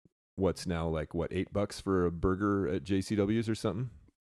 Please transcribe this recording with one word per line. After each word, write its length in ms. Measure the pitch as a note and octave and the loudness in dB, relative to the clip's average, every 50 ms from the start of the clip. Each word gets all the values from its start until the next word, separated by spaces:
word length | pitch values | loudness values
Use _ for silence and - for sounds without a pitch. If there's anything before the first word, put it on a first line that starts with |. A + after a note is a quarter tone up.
| _ _ _ _ _ _ _ | _ _ _ _ _ _ _
what's 300 | - F#2+ F2 D#2+ - - | 0 0 0 0 0 -2
now, 220 | F2+ E2+ E2 E2 E2 | -2 -2 0 0 0
like, 260 | E2 D#2 D2+ - - | 0 -2 -2 -2 -2
what, 180 | E2+ D#2 - | -4 -2 -2
eight 200 | - F#2 F#2+ - | -2 -2 -2 -2
bucks 280 | - G2+ G#2 - - - | -2 -2 -2 -2 -4 -4
for 240 | - G2 F#2+ F#2 F2 | 0 2 4 4 4
a 60 | E2+ | 2
burger 560 | E2+ E2 F#2+ F#2+ F#2+ F#2 G#2 G2+ G2+ G2 F#2 C2+ | 2 2 0 0 2 2 2 2 2 2 2 0
at 140 | F2 F#2 | -2 -2
J 180 | - F#2+ G2 G2 | -2 0 0 0
C 140 | F#2+ - A2 | 0 0 0
W's 340 | G2+ G2 G2 A2 A#2 G#2+ A2 | 2 2 2 2 0 0 -2
or 60 | A2 | -2
something? 340 | - - G#2+ F2 G#2+ C3 B2 - - - - _ - | -2 -2 -2 -2 -2 -4 -8 -10 -14 -20 -20 _ -20